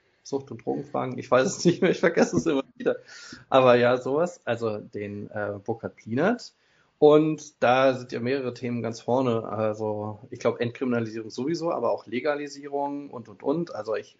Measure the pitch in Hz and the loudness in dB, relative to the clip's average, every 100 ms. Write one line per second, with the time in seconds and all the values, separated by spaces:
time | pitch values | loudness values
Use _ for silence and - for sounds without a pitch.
0 | _ _ - 139 135 113 - 139 - 131 | _ _ -8 -8 -8 -10 -6 -6 -6 -6
1 | 127 123 - 127 156 - 175 - 175 - | -4 -8 2 2 2 2 0 2 0 2
2 | 170 - - 151 160 135 - - - 120 | 2 4 2 2 0 0 -2 -4 -4 -4
3 | - - - - - 131 127 120 120 123 | -8 -20 -20 -20 2 6 8 8 6 2
4 | 131 143 175 - - 113 113 107 - 104 | 0 -2 -2 -4 -6 -4 -4 -6 -10 -10
5 | 104 104 110 107 101 104 110 107 98 - | -8 -8 -10 -6 -6 -6 -8 -8 -10 -12
6 | 110 123 190 240 - _ _ _ _ _ | -6 -2 0 -2 -8 _ _ _ _ _
7 | 147 151 156 151 - _ 120 127 135 120 | 8 8 6 -2 -10 _ 4 6 4 2
8 | 123 120 120 139 123 120 120 120 113 117 | -6 -6 -2 -2 -4 -6 -6 -4 -6 -6
9 | - 127 127 113 - 107 110 104 107 104 | -2 0 2 -2 -2 -2 -2 -2 -4 -4
10 | 107 107 - - 120 113 120 - 127 117 | -8 -10 -16 -4 -4 -2 -4 -4 -2 -2
11 | 110 113 110 - 139 165 165 - 113 104 | -4 -8 -10 -6 -4 -4 -4 -2 -2 -2
12 | 107 123 147 147 143 139 143 143 143 143 | -4 -4 -2 -4 -8 -12 -8 -6 -6 -8
13 | 143 123 113 95 135 165 170 110 107 104 | -10 -14 -16 -6 -4 -2 -4 -8 -6 -6
14 | - | -6